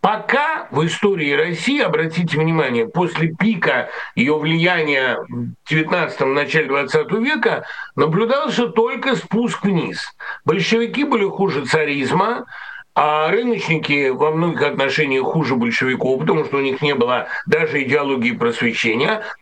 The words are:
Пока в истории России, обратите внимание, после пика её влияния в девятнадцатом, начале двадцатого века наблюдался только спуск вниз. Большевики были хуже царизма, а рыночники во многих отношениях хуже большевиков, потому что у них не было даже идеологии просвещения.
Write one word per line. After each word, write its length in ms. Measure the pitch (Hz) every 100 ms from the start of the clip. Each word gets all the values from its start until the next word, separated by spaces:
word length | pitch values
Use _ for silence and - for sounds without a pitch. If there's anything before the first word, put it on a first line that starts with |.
Пока 680 | 185 214 - 247 302 320 -
в 140 | 139 160
истории 480 | 156 208 196 147
России, 480 | 143 165 165 - 285
обратите 580 | 208 - 160 165 170 151
внимание, 480 | 160 165 139 120 113
после 460 | 165 175 151 165
пика 560 | 160 202 208 156 127 - - - -
её 220 | 127 151
влияния 800 | 151 165 170 175 156 139 131 117 -
в 420 | 120 120 117 -
девятнадцатом, 640 | 156 160 180 151 - 135
начале 340 | 139 147 160 143
двадцатого 520 | 139 139 156 147 208
века 460 | 240 311 226 143 - - - -
наблюдался 680 | 151 165 226 269 302 214 240
только 500 | - 233 269 269 233
спуск 480 | - 202 233 - 202
вниз. 340 | 185 - 170 - - - - -
Большевики 580 | 180 170 226 233 -
были 220 | 285 254 196
хуже 400 | - 190 135 123
царизма, 800 | 156 151 143 127 151 202 240 240 - - - - -
а 340 | 151 151 156
рыночники 800 | 202 240 220 - 160 - 143 135
во 220 | 127 147
многих 300 | 156 170 160
отношениях 640 | 147 - 135 135 147 131 127
хуже 300 | 160 135 127
большевиков, 640 | 117 117 131 127 131 131
потому 260 | 160 170 139
что 120 | 139
у 40 |
них 200 | 135 131
не 140 | 147 139
было 320 | 120 123 - - -
даже 380 | 151 160 143
идеологии 480 | 131 143 143 131 117
просвещения. 920 | 113 117 117 120 113 117 113 160 214 - -